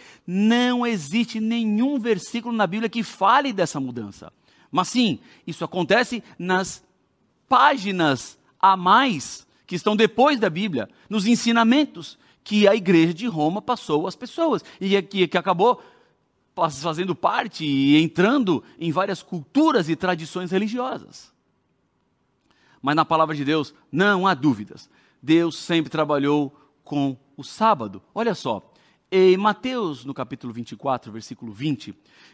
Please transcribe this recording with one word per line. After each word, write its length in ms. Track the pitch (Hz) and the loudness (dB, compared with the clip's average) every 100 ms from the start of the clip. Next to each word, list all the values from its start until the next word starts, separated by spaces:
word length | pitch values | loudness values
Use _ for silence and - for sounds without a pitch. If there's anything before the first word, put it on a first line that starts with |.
| - - - | -16 -18 -6
Não 600 | 180 214 240 247 247 240 | 0 2 2 2 0 -2
existe 540 | 220 139 214 226 220 | -4 -2 -2 -2 -4
nenhum 580 | 220 233 220 208 262 285 | -4 -2 -2 0 0 -2
versículo 560 | 226 208 - 233 226 | -2 -2 -4 -8 -4
na 120 | 226 190 | -2 -2
Bíblia 240 | 202 220 | -2 -4
que 120 | 233 | -4
fale 480 | 214 - 196 262 277 | -8 0 2 4 2
dessa 300 | 196 165 151 | -2 -4 -4
mudança. 500 | 131 120 101 - - - _ _ _ | -8 -8 -12 -14 -20 -20 _ _ _
Mas 180 | 165 180 | -2 0
sim, 300 | 240 233 127 - - - | 2 2 0 -8 -16 -14
isso 180 | 160 | -8
acontece 580 | 165 180 165 208 247 233 - - | -6 -4 2 2 2 -6 -12 -10
nas 460 | 175 185 190 - _ _ _ _ _ _ - | -2 -2 -2 -10 _ _ _ _ _ _ 0
páginas 880 | 254 277 277 196 185 160 131 - - _ _ | 4 4 2 -2 0 0 0 -6 -20 _ _
a 160 | 190 190 | 2 4
mais 680 | 180 220 269 160 - - - _ - | 4 4 4 -2 -8 -14 -18 _ -10
que 80 | |
estão 220 | 175 208 208 | -4 0 4
depois 420 | 220 220 277 277 | 4 4 4 4
da 120 | 202 | 0
Bíblia, 360 | 160 214 139 101 _ - | -2 -4 -4 -6 _ -6
nos 180 | 214 196 | -2 2
ensinamentos 920 | 240 233 233 226 269 294 - 160 - _ _ | 2 2 2 4 4 2 -4 -18 -20 _ _
que 260 | - 208 202 | -2 4 4
a 60 | |
igreja 400 | 220 180 170 165 | 4 4 6 4
de 120 | 165 233 | 0 -6
Roma 360 | 165 151 196 | -2 -2 -2
passou 440 | 202 240 - 151 185 | -4 -6 -2 -2 -2
às 80 | |
pessoas, 480 | - 240 - 330 202 - - | -8 -12 -4 -2 -2 -4 -8
e 220 | 196 196 | -2 0
que, 260 | 165 202 175 | 0 -2 0
que 120 | 185 | 0
acabou 440 | 185 175 220 247 - _ _ _ _ _ _ | 0 2 2 0 -6 _ _ _ _ _ _
pas-, 280 | - 165 135 | -4 -2 -2
fazendo 320 | 165 156 190 | -6 -4 -4
parte 500 | 175 190 - 233 - | -2 -2 -2 -4 -6
e 360 | 156 139 139 151 | -2 2 4 4
entrando 640 | 160 - 190 285 208 139 - - | 4 2 2 2 0 -2 -4 -8
em 140 | 165 | -6
várias 300 | 151 202 180 | -4 -4 -6
culturas 640 | - 180 139 269 320 277 156 | -10 -12 -4 0 2 2 0
e 80 | 160 | -2
tradições 540 | 185 175 160 220 220 | -2 -4 -6 -10 -4
religiosas. 840 | 190 214 247 254 269 - - - _ _ _ _ _ _ _ _ _ _ _ _ _ _ _ | -2 -2 -4 -6 -8 -14 -20 -20 _ _ _ _ _ _ _ _ _ _ _ _ _ _ _
Mas 120 | 135 | 0
na 100 | 151 | 0
palavra 300 | 156 160 156 | 2 2 2
de 100 | 151 | 0
Deus, 300 | 139 156 143 - _ | 0 -2 -2 -10 _
não 360 | 143 202 196 190 | 0 2 2 2
há 80 | |
dúvidas. 560 | 156 147 110 104 - - _ _ _ | 2 0 0 -4 -18 -20 _ _ _
Deus 340 | 127 165 170 - | 2 2 2 -4
sempre 340 | - 170 143 | -2 -2 -2
trabalhou 640 | 160 151 147 139 147 139 - _ _ | -2 0 0 2 0 -2 -8 _ _
com 320 | - 147 139 127 _ | -8 -4 -4 -4 _
o 80 | - | -18
sábado. 600 | 135 - 220 180 107 95 - | -14 -2 0 0 -4 -12 -12
Olha 200 | - 233 | -4 -4
só, 360 | 190 135 104 - _ _ _ _ | -2 -4 -6 -10 _ _ _ _
em 280 | 190 185 185 | 4 4 4
Mateus, 640 | 208 202 254 254 190 131 | 2 -2 -4 -6 -6 -8
no 80 | 127 | -10
capítulo 400 | 135 117 - 123 | -10 -10 -10 -12
vinte 200 | 113 113 | -12 -12
e 40 | 110 | -8
quatro, 340 | 139 127 - | -6 -6 -6
versículo 400 | 107 - - 117 | -16 -16 -16 -16
vinte, 480 | 101 151 135 - 95 _ _ - | -8 -4 -4 -8 -20 _ _ -20